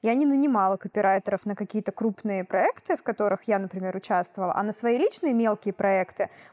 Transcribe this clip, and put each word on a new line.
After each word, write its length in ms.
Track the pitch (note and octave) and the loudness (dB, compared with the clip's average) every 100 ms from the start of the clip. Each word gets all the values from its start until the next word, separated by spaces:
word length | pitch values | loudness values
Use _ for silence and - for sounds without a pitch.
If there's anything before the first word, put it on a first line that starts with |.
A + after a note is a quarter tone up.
Я 120 | A3 | 0
не 120 | B3 D4 | 2 4
нанимала 500 | C#4 C#4+ A3+ F#3+ G3 | 4 4 4 2 0
копирайтеров 680 | G3 G#3 G3 G3 G3 F#3+ G#3 | -4 0 2 2 0 -4 -4
на 100 | G3 | -6
какие-то 340 | G#3 G#3+ G#3 | -4 -4 -4
крупные 520 | - A3 G3 G#3+ F#3+ | -2 -4 -2 -4 -4
проекты, 520 | F3+ G3+ F4 - - E4 | -2 0 0 0 -4 -4
в 60 | |
которых 420 | - G#3+ G#3 G3 - | -4 -2 0 -2 0
я, 100 | G3+ | -2
например, 380 | F#3+ F#3 F#3 F#3 | -2 -6 -6 -8
участвовала, 560 | - F#3 F3+ - F3+ | -2 -2 -2 -4 -4
а 80 | - | -2
на 100 | G#3 | -2
свои 260 | G#3+ A#3 A#3+ | -2 0 2
личные 340 | G#4 - D#4+ | 0 0 -2
мелкие 400 | A#3 A3+ G#3 G3+ | 2 2 0 -4
проекты 560 | - G3+ F#3+ F#3 - F#3+ - - | -2 2 2 0 -4 -8 -8 -20